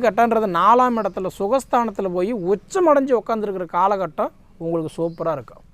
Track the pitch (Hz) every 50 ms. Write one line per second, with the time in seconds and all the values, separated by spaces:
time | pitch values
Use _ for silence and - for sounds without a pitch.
0 | 247 220 190 226 233 233 226 220 220 202 170 170 180 208 233 247 254 254 233 220
1 | 208 196 180 202 190 180 - - 196 202 247 269 254 - - 247 233 226 196 -
2 | 196 190 175 180 180 208 254 214 170 180 208 202 - - - 381 359 320 294 277
3 | 269 269 254 220 - - 226 220 202 202 190 185 180 160 - 175 185 196 208 190
4 | 185 160 151 - 220 311 - - - - - - 165 165 170 165 160 156 - -
5 | 165 170 165 165 165 165 156 139 113 - - - - -